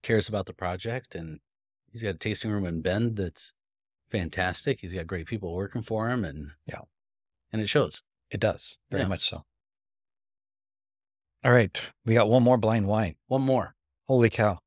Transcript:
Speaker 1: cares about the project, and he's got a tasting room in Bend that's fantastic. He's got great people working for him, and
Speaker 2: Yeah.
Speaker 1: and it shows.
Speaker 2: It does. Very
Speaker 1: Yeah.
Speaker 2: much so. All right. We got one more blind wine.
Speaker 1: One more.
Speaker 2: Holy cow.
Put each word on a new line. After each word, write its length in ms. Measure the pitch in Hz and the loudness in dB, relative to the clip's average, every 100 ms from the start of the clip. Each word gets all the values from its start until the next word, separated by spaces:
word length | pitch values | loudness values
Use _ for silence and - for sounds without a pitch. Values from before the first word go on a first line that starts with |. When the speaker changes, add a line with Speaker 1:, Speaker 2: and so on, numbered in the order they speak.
Speaker 1:
cares 260 | - 110 98 | 2 2 2
about 180 | 104 95 | -4 -6
the 60 | |
project, 600 | 92 90 92 113 123 _ | -6 -6 -6 -6 -8 _
and 260 | 170 160 156 _ _ _ _ _ | -14 -12 -14 _ _ _ _ _
he's 100 | 110 | -8
got 120 | 110 | -8
a 40 | 95 | -4
tasting 320 | 110 104 113 | -4 -4 -2
room 140 | 104 92 | -2 -2
in 140 | 82 | -2
Bend 340 | 85 98 117 104 | -2 0 0 -2
that's 360 | 90 - - _ _ _ _ _ _ | -4 -4 -8 _ _ _ _ _ _
fantastic. 720 | 107 85 - 92 87 - 123 | -4 -4 -2 -2 -2 -2 -4
He's 140 | 90 | -6
got 120 | 92 82 | -8 -6
great 200 | 90 80 | -8 -6
people 280 | 110 92 | -8 -6
working 280 | 87 101 120 | -6 -6 -8
for 260 | 110 110 113 | -6 -4 -2
him, 140 | 127 | -2
and 280 | 87 73 71 - - | -4 -8 -12 -14 -14
Speaker 2:
Yeah. 160 | - - _ _ _ _ _ _ | -14 -16 _ _ _ _ _ _
Speaker 1:
and 80 | 110 | -6
it 60 | 104 | 0
shows. 340 | - 113 - _ _ _ | 0 0 -4 _ _ _
Speaker 2:
It 100 | 104 | -2
does. 380 | 107 - - - _ | -2 -2 -8 -10 _
Very 120 | - | -4
Speaker 1:
Yeah. 40 | 98 | -2
Speaker 2:
much 200 | 90 - | -2 -4
so. 160 | - - _ _ _ _ _ _ _ _ _ _ _ _ _ _ _ _ _ _ _ | -4 -14 _ _ _ _ _ _ _ _ _ _ _ _ _ _ _ _ _ _ _
All 80 | 127 | 4
right. 280 | 123 98 - - _ | 6 4 -2 -12 _
We 100 | 117 | 2
got 140 | 113 107 | 4 6
one 140 | 123 | 6
more 140 | 120 123 | 6 6
blind 280 | 110 113 98 | 4 2 2
wine. 300 | 107 98 - _ | 2 0 -6 _
Speaker 1:
One 160 | 131 | -2
more. 320 | 135 127 87 _ _ _ - | 2 0 -2 _ _ _ 2
Speaker 2:
Holy 240 | 131 117 | 6 6
cow. 280 | - 104 90 | 4 2 0